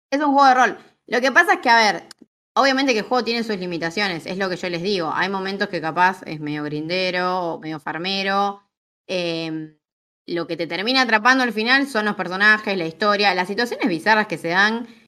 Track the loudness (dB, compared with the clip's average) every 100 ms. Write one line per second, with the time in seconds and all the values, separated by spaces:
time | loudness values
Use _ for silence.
0 | _ -2 2 6 6 6 4 0 -14 _
1 | -4 0 4 4 4 2 4 6 4 2
2 | -8 -20 _ _ _ 2 2 2 2 0
3 | 0 -2 0 -2 -4 -4 -6 -4 -4 -2
4 | -2 -4 -8 -4 -4 -4 -6 -4 -2 -2
5 | -2 -2 -2 -4 -6 -4 -4 -4 -4 2
6 | 2 2 -8 -10 -6 -6 -6 -6 -4 -2
7 | -2 -2 -2 -2 -4 -6 -8 -10 -8 -6
8 | -4 -4 -2 0 0 -4 _ _ _ _
9 | -8 -4 -4 -4 -6 -8 -10 _ _ _
10 | _ _ -8 -6 -4 -6 -6 -4 -2 0
11 | 2 2 4 4 2 -2 2 2 2 -2
12 | -2 -4 -6 2 4 4 0 -4 -4 -2
13 | 0 2 2 2 -2 -2 -4 -2 -2 0
14 | 2 2 2 -4 -2 2 2 0 -8 -16